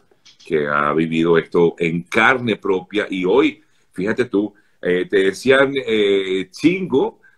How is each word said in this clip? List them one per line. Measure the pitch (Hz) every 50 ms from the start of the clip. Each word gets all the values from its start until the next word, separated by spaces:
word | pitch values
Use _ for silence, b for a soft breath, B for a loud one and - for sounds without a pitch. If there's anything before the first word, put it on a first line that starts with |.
| _ _ _ _ _ - - _ -
que | - 85 76 73 73
ha | 73 73 73 73
vivido | 76 80 82 82 82 82 82 85 85 82
esto | 80 - - 90 85 82 - -
en | 87 85 80 87 87
carne | - - 113 110 120 131 127 120 117 101
propia. | - - 98 95 92 87 - 101 104 95 -
Y | 95 95 92
hoy, | 90 101 131 160 147 - - _ _ _ _ _ _
fíjate | _ - 90 107 113 - 120
tú, | 123 - 98 107 101 - _ _ _ _ _
eh, | - 90 90 90 90 90
te | 101 98 95
decían, | 98 95 - - 123 131 135 139 135 139
eh, | 135 - 117 113 107 104 101 98 98 95 95 92 95 90 -
chingo | - - - 160 180 190 190 147 120 135 196 226 - _ _ _ _